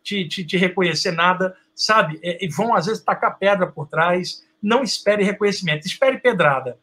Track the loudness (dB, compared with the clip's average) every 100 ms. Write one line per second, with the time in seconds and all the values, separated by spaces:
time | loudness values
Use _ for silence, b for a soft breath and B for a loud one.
0 | -6 -6 -6 -8 -4 0 0 2 0 0
1 | -2 2 2 2 -2 b b -8 2 2
2 | 2 -2 -6 -6 -6 -2 0 2 0 -4
3 | -4 0 -2 0 0 2 -2 -4 -6 0
4 | 2 0 -2 -12 B B 0 0 0 -2
5 | 0 2 0 2 0 0 -2 -2 -4 0
6 | 0 2 0 4 2 2 -4 -12